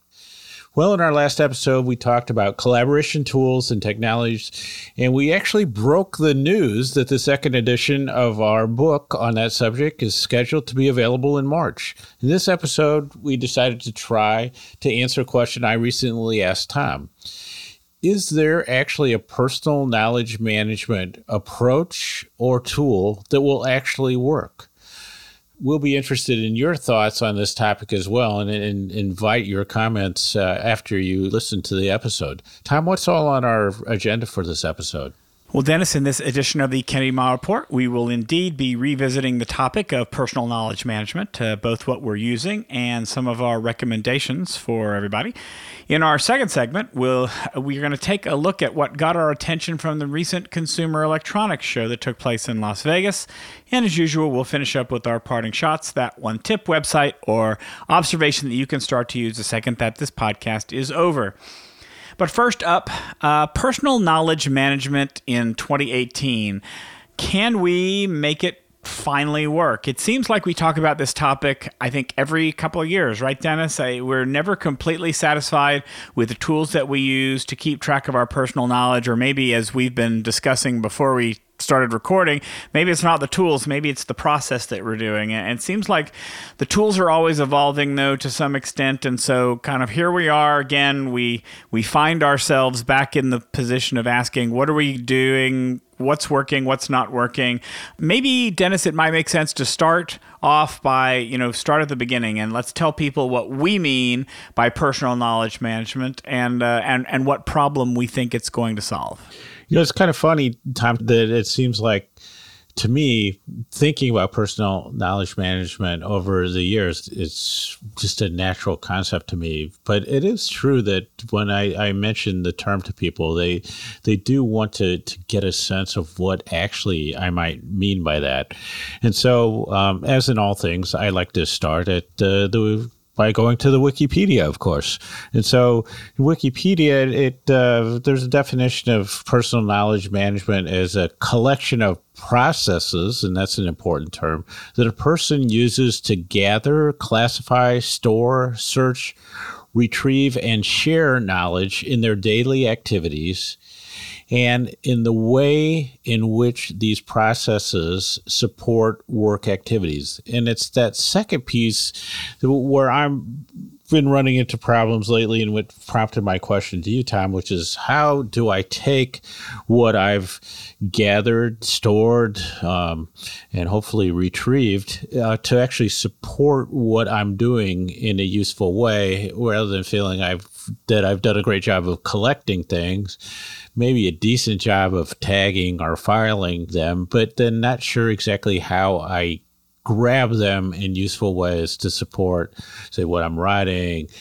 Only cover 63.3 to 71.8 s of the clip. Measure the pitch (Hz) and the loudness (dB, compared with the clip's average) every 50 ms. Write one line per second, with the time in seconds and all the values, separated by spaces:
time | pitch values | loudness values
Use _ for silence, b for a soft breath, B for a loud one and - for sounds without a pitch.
63.3 | 151 151 151 - - - - 254 - - 277 285 262 233 190 165 160 160 160 160 | 2 2 2 0 0 0 0 0 0 0 0 2 2 2 4 4 4 4 2 2
64.3 | 160 156 - 143 135 135 135 139 139 139 131 139 143 139 139 139 - - - - | 0 0 0 0 2 2 2 2 0 0 -2 -2 0 0 -2 -2 -6 -10 -6 -2
65.3 | 120 120 117 113 110 - - - 139 139 143 117 123 123 123 120 - - 139 135 | -2 0 0 -2 -4 -6 -4 -2 -2 -2 0 0 0 -2 -2 -2 -4 -4 -2 -2
66.3 | 120 110 107 104 98 98 B B B B B B B B B B _ - - - | -2 0 -2 -2 -4 -6 B B B B B B B B B B _ -8 -4 -2
67.3 | - 190 220 240 233 202 180 175 180 180 185 185 196 202 202 196 170 147 147 147 | 0 0 2 2 2 2 2 2 2 2 2 0 0 0 0 0 0 0 0 -2
68.3 | 151 - - 175 - - _ _ _ _ - - - - - 151 143 143 147 151 | 0 0 -2 -4 -4 -6 _ _ _ _ -16 -12 -12 -6 -2 0 0 2 2 0
69.3 | 147 151 151 151 151 165 170 143 113 - - 143 123 - - 214 240 269 233 - | 0 0 -2 0 0 2 2 2 0 0 -4 -6 -6 -2 -2 0 0 0 0 0
70.3 | 220 196 - 180 165 - 165 160 151 160 160 156 143 160 139 123 - - 156 135 | 0 0 0 -2 -2 2 2 2 2 2 2 2 2 0 -2 -4 -2 0 2 2
71.3 | 139 - 151 139 135 - - - - - | 2 2 0 -2 -2 -4 -8 -14 -8 -6